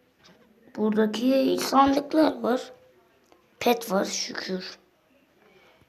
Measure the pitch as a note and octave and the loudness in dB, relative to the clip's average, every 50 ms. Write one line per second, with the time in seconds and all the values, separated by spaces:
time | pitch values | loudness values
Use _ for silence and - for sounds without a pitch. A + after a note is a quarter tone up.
0 | _ _ _ _ _ - - _ _ _ _ _ _ - - - G#3+ A3 G#3+ G#3+ | _ _ _ _ _ -20 -20 _ _ _ _ _ _ -14 -6 -2 -2 0 2 2
1 | A3 G#3+ G#3+ - B3 C4 C4+ C4+ C4+ - - - - - C4 C4+ C#4 C#4 C4+ C#4+ | 0 0 0 0 0 2 2 4 2 2 0 -2 -2 2 4 4 4 4 4 0
2 | C#4+ - - D#4 D4+ C#4 C4 A#3+ A3+ G#3+ B3 B3+ - - - - _ _ _ _ | -2 0 2 4 4 4 2 0 -2 -2 -2 -2 -4 -10 -18 -20 _ _ _ _
3 | _ _ _ _ _ _ _ _ _ _ _ - - A#3+ A#3+ A#3 - - F#3 G3 | _ _ _ _ _ _ _ _ _ _ _ -4 -2 0 0 -2 -2 -4 -2 -2
4 | A3 - - - - - - - - - F#3 F#3 - - - - _ _ _ _ | -2 -2 -6 -8 -8 -8 -8 -10 -8 -8 -8 -8 -10 -12 -16 -20 _ _ _ _
5 | _ _ _ _ _ _ _ _ _ _ _ _ _ _ _ _ _ | _ _ _ _ _ _ _ _ _ _ _ _ _ _ _ _ _